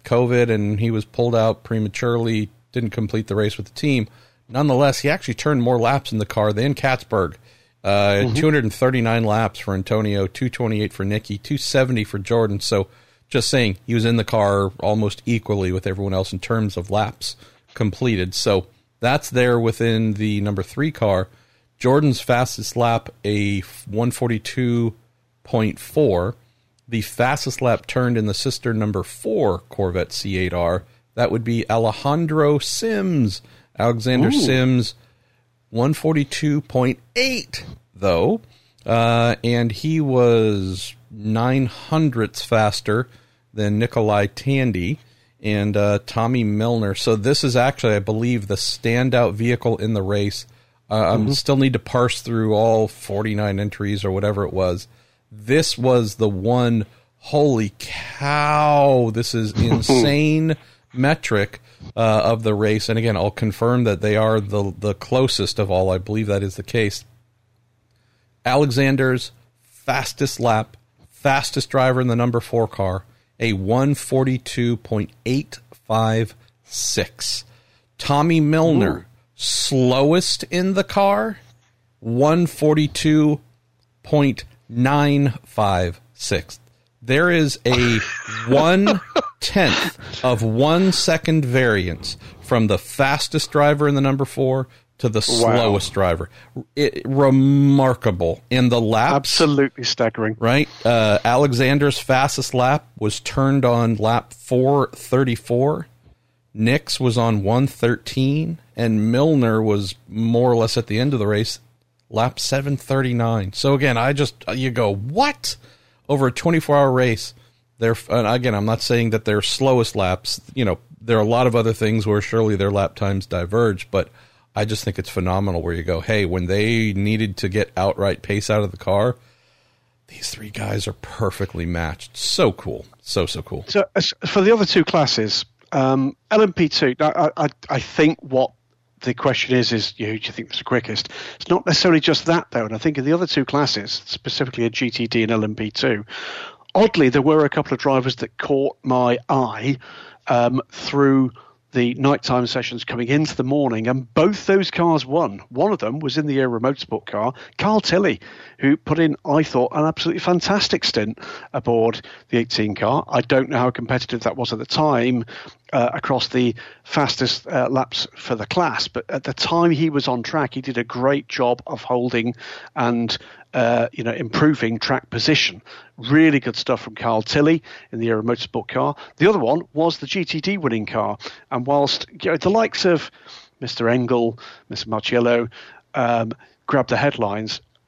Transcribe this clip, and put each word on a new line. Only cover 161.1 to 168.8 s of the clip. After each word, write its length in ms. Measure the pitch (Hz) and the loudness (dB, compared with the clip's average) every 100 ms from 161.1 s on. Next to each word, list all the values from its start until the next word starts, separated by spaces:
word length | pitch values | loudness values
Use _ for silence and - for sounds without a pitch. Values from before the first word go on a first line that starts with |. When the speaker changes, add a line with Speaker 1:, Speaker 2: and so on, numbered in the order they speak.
| - - - - | -6 -14 -18 -10
Speaker 2:
aboard 480 | 131 120 117 113 113 - - _ | -6 0 2 2 -2 -10 -20 _
the 80 | 120 | -2
eighteen 360 | 117 - 107 | 0 -2 -2
car. 300 | 98 107 139 - | -2 0 0 0
I 120 | 123 | -2
don't 300 | 123 135 131 | 2 2 2
know 80 | 127 | 0
how 120 | 123 | 0
competitive 500 | 113 117 127 - 120 | -2 -4 -4 -4 -4
that 160 | 117 - | -4 -4
was 160 | 117 | -4
at 60 | 110 | -6
the 80 | - | -4
time, 580 | - 151 120 123 123 113 - - - - | 0 2 2 2 0 -4 -12 -20 -20 -4
uh, 180 | 135 120 | 0 0
across 360 | 147 - 127 - | -2 -4 -2 -2
the 260 | 127 123 113 - - | 0 0 -2 -12 -20
fastest, 640 | - 156 135 - 127 - - | -6 -2 -2 -2 -4 -4 -4
uh, 200 | 143 123 | -2 0
laps 380 | 131 - - - - | -2 -2 -6 -8 -10
for 200 | - 113 | -8 -6
the 100 | 104 | -4
class, 420 | 180 160 104 | -2 -2 -2